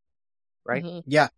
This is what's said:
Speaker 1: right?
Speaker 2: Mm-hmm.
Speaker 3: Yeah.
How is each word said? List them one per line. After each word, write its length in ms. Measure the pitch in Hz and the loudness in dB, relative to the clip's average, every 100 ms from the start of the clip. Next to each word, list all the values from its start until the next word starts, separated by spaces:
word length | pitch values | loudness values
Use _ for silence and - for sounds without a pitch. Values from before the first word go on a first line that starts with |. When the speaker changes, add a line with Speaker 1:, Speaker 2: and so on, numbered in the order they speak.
| _ _ _ _ _ _ | _ _ _ _ _ _
Speaker 1:
right? 200 | - 127 | -4 -4
Speaker 2:
Mm-hmm. 160 | 170 175 139 | -4 -10 0
Speaker 3:
Yeah. 220 | 147 147 | 2 2